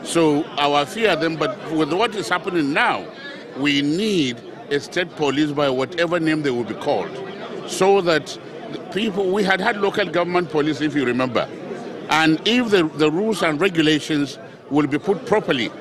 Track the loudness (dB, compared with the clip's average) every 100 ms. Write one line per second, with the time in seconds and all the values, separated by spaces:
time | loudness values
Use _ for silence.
0 | -2 2 4 4 0 0 2 2 0 0
1 | 2 2 0 0 -2 -4 -4 0 0 2
2 | 0 0 -2 -2 0 0 0 2 2 0
3 | -4 -12 -14 -14 -14 -4 0 2 0 0
4 | 0 2 0 -2 -12 -18 -4 -4 -2 -4
5 | -4 -2 0 2 0 2 0 2 -2 -2
6 | 0 2 0 0 0 0 -2 -4 -2 -2
7 | -2 -8 -10 -10 -10 -10 -8 2 4 4
8 | 4 2 0 -12 -14 -14 -12 -12 -8 -4
9 | -2 0 0 2 2 2 0 0 0 0
10 | -2 0 0 0 0 0 0 0 -2 0
11 | 0 2 0 0 -2 -6 -10 -10 -10 -12
12 | 0 4 4 4 2 0 4 4 2 2
13 | 2 2 0 0 0 2 0 4 4 4
14 | 2 -2 -2 -4 -16 -18 -2 2 2 0
15 | 0 -2 2 0 2 0 0 -4